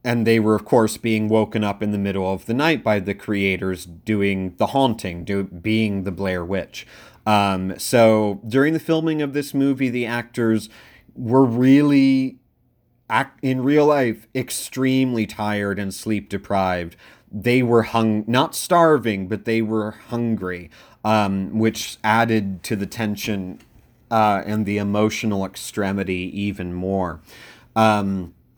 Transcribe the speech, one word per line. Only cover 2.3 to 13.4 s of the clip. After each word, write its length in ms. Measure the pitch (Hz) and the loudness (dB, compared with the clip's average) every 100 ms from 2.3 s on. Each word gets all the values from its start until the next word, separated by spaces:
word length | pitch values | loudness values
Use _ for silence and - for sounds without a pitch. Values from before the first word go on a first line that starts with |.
of 140 | 95 - | -4 -4
the 80 | |
night 280 | 120 156 143 | -2 0 0
by 160 | 113 104 | 0 -2
the 140 | 92 | -2
creators 720 | 98 - 101 98 92 95 90 90 | -8 -4 0 0 0 -4 -6 -10
doing 680 | 85 - 107 98 95 92 - | -16 -4 0 0 -2 -4 -4
the 120 | 104 | -2
haunting, 560 | 139 135 110 95 85 | 2 2 0 -8 -10
do-, 200 | 80 98 | -6 -4
being 600 | 98 87 110 110 110 98 | -4 -8 -2 0 0 -2
the 80 | 95 | -6
Blair 320 | 87 95 90 | -6 -4 -4
Witch. 420 | 87 95 - - - - - _ - | -4 -6 -6 -14 -20 -20 -20 _ 2
Um, 520 | 107 101 95 95 - | 4 4 0 -4 -6
so 640 | - 123 113 110 107 98 113 | 0 4 6 6 2 -4 -2
during 260 | 131 143 | 2 2
the 80 | 160 | 0
filming 420 | 160 160 160 156 | 0 0 0 -2
of 120 | 147 | -2
this 180 | 139 139 | -4 -4
movie, 380 | 139 139 131 131 | -2 0 0 -2
the 160 | 123 117 | -2 -4
actors 600 | 120 117 - 113 110 110 - - - _ | -4 -6 -2 2 2 -2 -20 -20 -20 _
were 300 | - 117 131 | -10 2 4
really 920 | 131 117 131 139 147 139 135 131 131 - _ _ _ _ _ _ - | 4 4 6 6 6 4 4 2 0 -8 _ _ _ _ _ _ -4
ac-, 180 | 113 139 _ | -2 -2 _